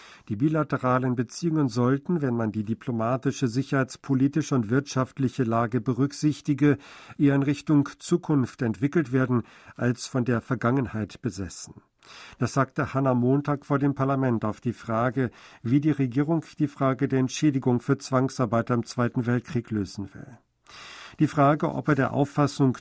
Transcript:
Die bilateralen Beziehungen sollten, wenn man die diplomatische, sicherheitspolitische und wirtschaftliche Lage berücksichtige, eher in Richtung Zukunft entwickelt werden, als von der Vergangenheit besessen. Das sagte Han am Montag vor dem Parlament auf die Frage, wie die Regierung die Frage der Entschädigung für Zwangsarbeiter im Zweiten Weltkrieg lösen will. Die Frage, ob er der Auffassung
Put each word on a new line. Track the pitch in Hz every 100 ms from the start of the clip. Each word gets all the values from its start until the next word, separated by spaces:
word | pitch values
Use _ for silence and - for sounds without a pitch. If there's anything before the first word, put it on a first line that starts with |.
| - - -
Die | 104
bilateralen | 147 156 147 135 127 127 127
Beziehungen | 123 117 - 175 156 139
sollten, | 113 123 139 139 175
wenn | 139 117
man | 113
die | 104
diplomatische, | 104 113 - 117 113 131 139 - 127
sicherheitspolitische | 113 131 143 127 - - 135 139 156 143
und | 135 104
wirtschaftliche | 127 139 - 127 - 131 -
Lage | 120 113 117 127
berücksichtige, | 113 117 143 - 151 139 - 139 147 139 - - - -
eher | 143
in | 139
Richtung | 139 143 - 147 139 -
Zukunft | - 175 - 151 120 -
entwickelt | 120 107 139 175 135
werden, | 131 127 123 - - -
als | - 120 123 -
von | 131 120
der | 120
Vergangenheit | - 123 117 131 110 107 98 -
besessen. | 117 92 90 - - - - _ - - - -
Das | 120
sagte | - 131 - 135
Han | 135 139
am | 123
Montag | 123 139 147 143
vor | - 143
dem | 139
Parlament | 139 135 135 131 113
auf | 107 104
die | 123
Frage, | 110 - 113 123 127 123 - - -
wie | 117 139
die | 151
Regierung | 143 131 120 147 165 - -
die | 147
Frage | - 135 131 135
der | 131
Entschädigung | 131 - 156 135 127 123
für | - 135
Zwangsarbeiter | - 131 127 - 123 117 113
im | 120
Zweiten | 113 - 120 131
Weltkrieg | 117 123 - 120 113
lösen | 107 95 - 95
will. | - - 120 _ _ - - - - - -
Die | 151
Frage, | - 139 151 160
ob | 139 135
er | 135
der | 127
Auffassung | 120 143 - 147 - 135 117